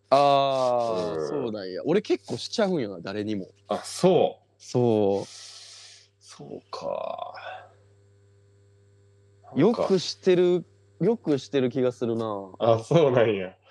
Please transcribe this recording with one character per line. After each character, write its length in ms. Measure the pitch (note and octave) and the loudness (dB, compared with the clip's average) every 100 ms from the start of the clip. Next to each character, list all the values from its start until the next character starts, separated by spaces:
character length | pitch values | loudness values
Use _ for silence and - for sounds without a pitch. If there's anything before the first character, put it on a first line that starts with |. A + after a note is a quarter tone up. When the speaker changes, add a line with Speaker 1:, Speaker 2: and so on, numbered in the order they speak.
| - | 0
Speaker 1:
あ 1040 | C#3 C#3+ C#3 C#3 C3+ B2+ A#2+ A#2 A2 - D#2+ | 4 6 4 2 0 0 0 0 -2 -4 -4
ー、 40 | |
Speaker 2:
う 40 | |
ん。 40 | D#2 | -4
Speaker 1:
そ 200 | D3+ A#2+ | -4 -6
う 40 | |
な 100 | G#2+ | -8
ん 100 | F#2 | -10
や。 80 | F2+ C3 | -6 -2
俺 160 | G3 | 0
結 240 | - E4+ - | 0 -4 -4
構 100 | B2 | -10
し 140 | - | -6
ち 100 | - | -2
ゃ 60 | G3 | 0
う 100 | E3+ | 0
ん 60 | |
よ 80 | G#2 | -4
な、 100 | F2+ | -8
誰 240 | F#2 G#2 | -8 -6
に 100 | G#2 | -4
も。 140 | G2+ F2 _ - | -4 -6 _ -6
Speaker 2:
あ、 100 | G#2 | -6
そ 640 | - - F3+ D#3 F#2+ - | -6 0 4 6 4 0
う。 20 | _ _ | _ _
Speaker 1:
そ 640 | - B2+ A#2+ G#2+ G2+ G2 | -6 0 2 2 2 0
う。 20 | - - - - - - - - _ _ | -4 -14 -20 -20 -20 -20 -20 -20 _ _
Speaker 2:
そ 260 | - - | -20 -20
う 160 | C#3+ - - | -16 -16 -14
か。 640 | - - G1+ - - - - - - - _ _ _ _ - - - - - - _ _ _ _ _ _ _ | -10 -6 -6 -6 -8 -10 -12 -14 -14 -18 _ _ _ _ -20 -20 -20 -20 -20 -20 _ _ _ _ _ _ _
な 80 | - C3 F#3+ | -8 2 2
ん 60 | |
か。 100 | A#3 | 2
Speaker 1:
よ 60 | - | 0
く 100 | F#3+ | 0
し 180 | - - | -2 -4
て 200 | F#3+ F3+ | 2 4
る、 300 | F3+ F3+ - _ _ - | 4 0 -4 _ _ -4
よ 160 | F3 A#3 | -2 0
く 220 | - C#3 | 0 -2
し 100 | - | -2
て 100 | C#3 | 0
る 80 | B2+ | 0
気 100 | C3+ | 0
が 120 | B2+ | -2
す 120 | A#2+ | -2
る 100 | A#2 A2+ | -4 -2
な。 360 | A2+ G2+ F#2+ - | -4 -6 -10 -2
Speaker 2:
あ、 220 | A2+ A2+ | 2 2
そ 280 | - D#3+ C#3+ | 4 4 6
う 20 | |
な 140 | B2 | 4
ん 100 | A2+ | 4
や。 220 | G2+ F#2 - _ | 2 -4 -12 _